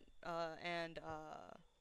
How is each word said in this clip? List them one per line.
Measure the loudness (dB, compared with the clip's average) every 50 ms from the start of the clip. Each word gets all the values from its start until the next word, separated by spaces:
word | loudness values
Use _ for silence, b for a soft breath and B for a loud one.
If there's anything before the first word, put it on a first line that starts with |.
| 0 -12 -10 -4 0
uh, | 2 4 4 4 4 2 0
and, | 0 2 4 4 4 2 0 -2
uh, | -2 -2 -2 -2 -2 -4 -6 -6 -6 -8 -10 -12 -14 -18 -20 -20